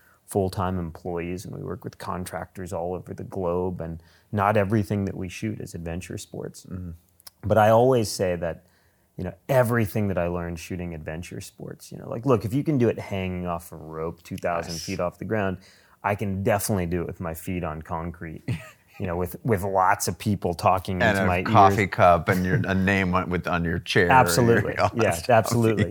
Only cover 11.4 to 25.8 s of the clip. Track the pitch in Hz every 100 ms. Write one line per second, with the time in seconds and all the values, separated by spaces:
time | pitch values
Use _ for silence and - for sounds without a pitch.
11.4 | - - - - - 92 - 120 135 117
12.4 | 104 131 160 143 113 - - 98 92 90
13.4 | 90 85 - 80 78 80 82 - - 92
14.4 | 90 85 85 82 76 90 87 - 92 110
15.4 | 95 92 - _ _ _ 101 104 101 95
16.4 | 101 104 - 101 87 87 82 82 87 80
17.4 | - 90 85 78 78 82 85 - 85 -
18.4 | - 80 - _ _ - 95 87 90 -
19.4 | 131 101 98 95 92 104 - 90 107 98
20.4 | 90 85 104 92 95 92 110 98 92 90
21.4 | 92 110 98 98 95 - 92 87 82 92
22.4 | 92 92 90 95 95 98 92 90 90 87
23.4 | 82 87 85 85 - - 90 131 87 131
24.4 | 117 113 85 - 104 117 101 85 104 113
25.4 | 101 120 113 107